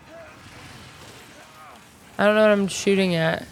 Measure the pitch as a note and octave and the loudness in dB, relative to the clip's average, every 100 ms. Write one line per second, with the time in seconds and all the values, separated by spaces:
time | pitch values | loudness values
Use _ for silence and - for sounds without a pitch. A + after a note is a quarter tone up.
0 | - - - - - - - - - - | -20 -20 -20 -20 -20 -20 -20 -20 -20 -20
1 | - - - - - - - - - - | -20 -20 -20 -20 -20 -20 -20 -20 -20 -20
2 | - - G3+ G#3+ G#3+ G3+ G3 - - G3 | -20 -2 0 4 4 2 0 -4 -2 0
3 | F#3+ E3+ D#3+ E3 - | 0 0 -2 -4 -10